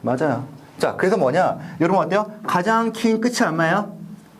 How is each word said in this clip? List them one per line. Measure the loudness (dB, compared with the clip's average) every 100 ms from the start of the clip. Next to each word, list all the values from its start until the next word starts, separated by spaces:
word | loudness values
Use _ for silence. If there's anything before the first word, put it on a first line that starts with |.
맞아요. | -4 0 0 -2 -6 -14 -16 -4
자, | -2 0
그래서 | 0 2
뭐냐? | 2 2 0 0 -8 -2
여러분, | 2 2
어때요? | 2 0 -2 -6 -2
가장 | 0 2 2 0
긴 | 0 0 2
끝이 | 0 0
얼마예요? | 0 2 2 2 -2 -10 -16 -18 -20